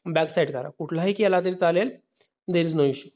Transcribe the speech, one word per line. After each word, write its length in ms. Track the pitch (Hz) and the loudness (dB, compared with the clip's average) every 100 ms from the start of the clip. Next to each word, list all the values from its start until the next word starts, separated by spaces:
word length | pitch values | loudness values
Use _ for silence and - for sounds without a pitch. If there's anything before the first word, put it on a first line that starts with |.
| 170 | -4
बॅक 220 | 160 160 | 0 0
साइड 240 | 180 147 | 0 0
करा, 160 | 131 - | -2 -10
कुठलाही 440 | - 156 165 190 | -10 -6 -2 -2
केला 280 | 202 202 180 | 0 2 2
तरी 140 | 185 | 0
चालेल, 360 | 180 175 175 254 - _ _ _ _ - | 0 2 2 0 -6 _ _ _ _ -2
there 160 | 170 165 | 0 0
is 60 | |
no 100 | 160 | 2
issue. 240 | 139 131 165 | 2 0 -8